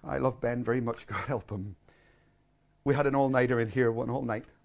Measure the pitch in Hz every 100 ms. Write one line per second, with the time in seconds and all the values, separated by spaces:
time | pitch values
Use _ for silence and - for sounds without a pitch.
0 | 156 139 131 127 120 120 113 123 117 113
1 | - 101 110 123 - 104 101 95 _ _
2 | _ _ _ _ _ _ _ _ 139 143
3 | 139 139 135 131 123 120 113 123 120 113
4 | 120 127 123 110 - _